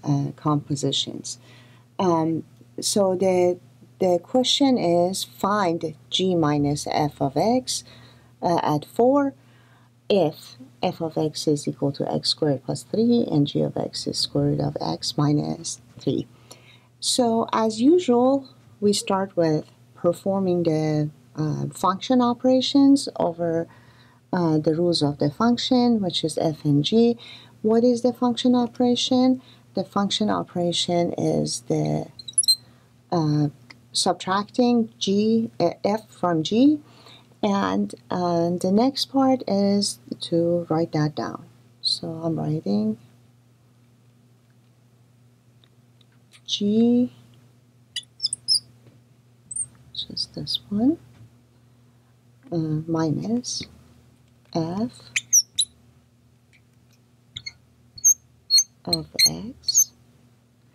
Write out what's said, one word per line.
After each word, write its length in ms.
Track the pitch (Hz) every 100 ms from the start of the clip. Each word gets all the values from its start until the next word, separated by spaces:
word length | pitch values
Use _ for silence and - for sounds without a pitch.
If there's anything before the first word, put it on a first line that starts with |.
uh, 280 | - 143 143 143
compositions. 1040 | 151 147 - 143 139 131 - - - - - - - - _ -
Um, 460 | 190 165 160 160 - - - -
so 360 | - 214 190 185
the, 440 | 190 180 180 180 - _ - -
the 200 | 185 175
question 560 | - 254 254 - 277 240
is, 460 | 170 170 175 190
find 720 | - - 196 208 185 165 165 156 -
G 240 | 175 185 175
minus 500 | 151 147 143 147 -
f 300 | - 147 -
of 140 | 143 143
x, 460 | 196 254 254 - - - - - _ _
uh, 180 | 180 170
at 240 | - 151 -
four 480 | - 240 285 277 - _ _ _ _ _ _ -
if 480 | 196 156 - - - - _
f 200 | 185 -
of 160 | 165 160
x 300 | 156 - -
is 180 | 147 -
equal 280 | 147 143
to 180 | 143 -
x 180 | 156 -
squared 360 | - 156 131 -
plus 180 | 147
three 420 | - 196 233 240 -
and 160 | 151 143
g 140 | 156
of 160 | 151 -
x 280 | - - -
is 120 | -
square 300 | - 143 143
root 120 | 147
of 160 | 147 147
x 360 | - 165 - -
minus 640 | 147 147 156 160 165 - - -
three. 300 | - 123 - - - - - - _ _
So 480 | - - 233 226 -
as 280 | 220 220 214
usual, 680 | 254 359 359 240 254 277 269 - - -
we 100 | 202
start 440 | 202 - 190 196 -
with 280 | 160 156 - _ _ -
performing 680 | 175 170 196 196 185 175
the, 460 | 170 156 156 151 151 - - -
uh, 300 | 156 143 139
function 540 | - 185 185 - 254
operations 840 | 240 240 254 262 254 285 277 277 - -
over, 520 | 170 165 170 165 170 - - - - _ _
uh, 260 | 185 170 156
the 180 | 160 156
rules 260 | 175 165
of 180 | 147 147
the 120 | 147
function, 680 | - 233 240 - 254 240 226
which 220 | 185 -
is 140 | 160 -
f 280 | 165 151 151
and 180 | 143
g. 340 | 147 226 233 233 - - - -
What 220 | 214 226
is 180 | 247 233
the 120 | 247
function 420 | 240 247 233 254 247
operation? 840 | 240 - 247 240 - 254 254 262 - - _
The 100 | -
function 460 | 185 202 196 - 214
operation 840 | 185 170 180 175 170 - 175 175 -
is 440 | 160 156 151 - -
the, 400 | 156 151 151 156 - - - - - - - _ _ _
uh, 360 | 175 156 151 147 - - - _
subtracting 1000 | - 196 175 - 190 208 - 240 240 220 -
g, 500 | - 202 214 226 226 -
uh, 120 | 170 -
f 260 | 202 220 -
from 340 | - 180 160
g. 380 | 156 214 285 302 - - - - _ _ 214
And, 480 | 196 196 190 202 - -
uh, 420 | 185 175 170 170
the 200 | 175 185
next 360 | 196 262 262 -
part 360 | 269 269 262 -
is 540 | 196 202 202 202 - - -
to 440 | - 170 170 175 170
write 240 | 165 165
that 200 | 160 151
down. 300 | 151 98 - - _ _ _
So 260 | - 190 170
I'm 320 | 160 165 156
writing 580 | 151 156 196 208 214 214 - _ _ _ _ _ _ _ _ _ _ _ _ _ _ _ _ _ _ _ _ _ _ _ _ _ _ _ _ _ _ _ _ _ -
g, 640 | - 202 220 233 240 247 - - _ _ _ _ _ _ - - - - - - - - _ - - _ _ _ _ _ - - - -
which 140 | - -
is 200 | - -
this 260 | - 151 - -
one, 280 | 202 254 339 - - - _ _ _ _ _ _ _ _ _ _ _ -
uh, 60 | 170 160 156 160
minus 760 | 165 160 143 180 240 - - - - - _ _ _ _ _ _ 170
f 360 | 165 190 240 - - - - - - - - _ _ _ _ _ _ _ _ _ _ _ _ _ _ _ _ - - - _ _ _ - - - _ _ - - - _ -
of 220 | 170 156 - 156
x 640 | 160 208 - - - - - _ _ _ _ _ _ _